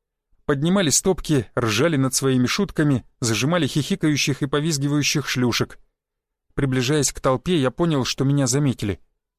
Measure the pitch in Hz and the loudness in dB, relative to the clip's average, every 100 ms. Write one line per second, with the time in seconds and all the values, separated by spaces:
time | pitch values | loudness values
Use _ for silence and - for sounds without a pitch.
0 | _ _ _ _ - 143 160 190 175 - | _ _ _ _ -4 -2 2 2 2 0
1 | 196 185 - 147 - - 117 104 165 151 | 0 -2 0 -2 -2 -2 -2 2 2 2
2 | 131 - 135 131 123 - 202 - 151 131 | 0 0 0 2 0 0 -2 0 2 2
3 | - - 117 110 127 175 139 - 139 196 | -2 -6 -2 0 0 0 0 -2 -2 0
4 | 156 143 - 139 143 147 151 147 143 147 | 0 0 0 -2 -2 -2 -2 -2 0 0
5 | 139 156 135 - 123 110 123 - - _ | 0 -2 -2 0 0 0 -2 -6 -20 _
6 | _ _ _ _ _ - 135 127 123 151 | _ _ _ _ _ -4 -2 0 0 0
7 | 131 - 139 131 - 180 127 - 170 147 | 0 -2 -2 0 0 0 0 0 0 0
8 | 120 - 135 143 135 139 147 113 110 90 | -2 -2 0 2 2 0 0 -2 -4 -6
9 | _ _ _ | _ _ _